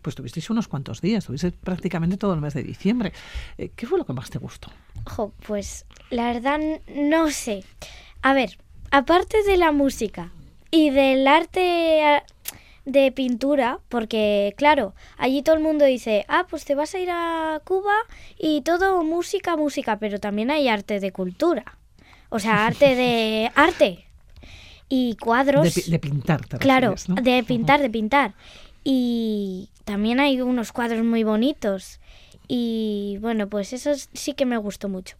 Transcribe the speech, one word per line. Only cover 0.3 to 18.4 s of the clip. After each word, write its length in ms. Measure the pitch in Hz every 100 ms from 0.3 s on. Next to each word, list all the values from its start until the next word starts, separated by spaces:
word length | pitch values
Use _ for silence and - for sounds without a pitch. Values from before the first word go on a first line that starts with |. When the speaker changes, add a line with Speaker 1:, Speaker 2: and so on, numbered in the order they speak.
| 165 -
Speaker 1:
unos 180 | 226 196
cuantos 360 | 147 135 -
días, 240 | 170 220 -
tuviste 240 | 151 180
prácticamente 640 | - - 175 185 170 165 196
todo 160 | 202
el 80 | 165
mes 140 | 151
de 80 | 143
diciembre. 500 | - - 185 247 202 - - - - -
Eh, 120 | 180 -
¿qué 100 | 240
fue 120 | 370
lo 80 | 294
que 80 |
más 160 | 127 -
te 80 | 139
gustó? 320 | 180 - - - - -
Speaker 2:
Jo, 280 | - - 214 - -
pues 380 | 208 196 - - - -
la 220 | 240 240
verdad 220 | 240 247 302
n-, 200 | 311 311 - 269 294
no 200 | 320 320
sé. 340 | 277 - 202 190 - - - - -
A 100 | 269
ver, 240 | 269 233 - - - -
aparte 520 | 285 277 339 370 440
de 160 | 403 381
la 140 | 330
música 580 | 294 277 - 208 - 170 - - - -
y 180 | 330 302
del 380 | 269 269 262 269
arte, 760 | 302 339 - 359 339 330 311
ah, 200 | 302 294 - - - - - - -
de 260 | 269 269
pintura, 680 | - 254 240 269 285 247 - -
porque 640 | 240 220 220 214 208 202 202
claro, 380 | 294 294 202 - - -
allí 240 | 247 277
todo 140 | 269 320
el 60 |
mundo 220 | 311 302
dice, 400 | 285 254 226 214 -
"Ah, 180 | 311 359
pues 160 | 320
te 120 | - 277
vas 180 | 302
a 40 | 381
ir 120 | 359
a 500 | 349 339 330 320 311
Cuba 280 | 302 381 403 415 453 - -
y 240 | -